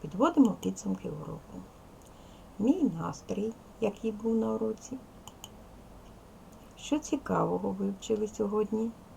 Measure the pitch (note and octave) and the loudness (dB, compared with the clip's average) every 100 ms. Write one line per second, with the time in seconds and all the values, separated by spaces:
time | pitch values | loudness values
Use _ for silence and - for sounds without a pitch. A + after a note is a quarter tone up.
0 | - F3+ D4 E4 A#3+ F#3 F#3+ F#3+ G3+ F#3+ | -8 4 4 8 8 6 -4 -4 -4 -4
1 | F#3 D3+ D#3+ D#3+ - - F#2+ - - - | -4 -8 -8 -10 -10 -14 -14 -18 -20 -20
2 | - - - - - - G#3+ F#4 C4+ E3 | -20 -20 -20 -20 -20 0 4 6 4 2
3 | E3 D#3+ - G3 G#3+ A3+ - - G#3+ G#3 | -4 -6 -6 -2 -2 -4 -16 -2 -2 0
4 | A3+ G#3 A3+ A3+ A3 A3 A3 A3 - C4 | -4 -2 0 2 2 0 -2 -4 -8 -12
5 | - - - - - - - - - - | -12 -18 -20 -18 -18 -18 -20 -20 -20 -20
6 | - - - - - - - - - D4+ | -20 -20 -20 -20 -20 -20 -20 -14 -2 -2
7 | - C#4+ - F3 E3 F3+ G3 F#3+ G3 G3 | 0 -4 0 2 2 2 0 0 -2 -2
8 | - G#3+ G#3 - G#3 G#3 G#3+ A3 A3+ - | 0 0 0 0 0 2 2 0 -2 -4
9 | - | -18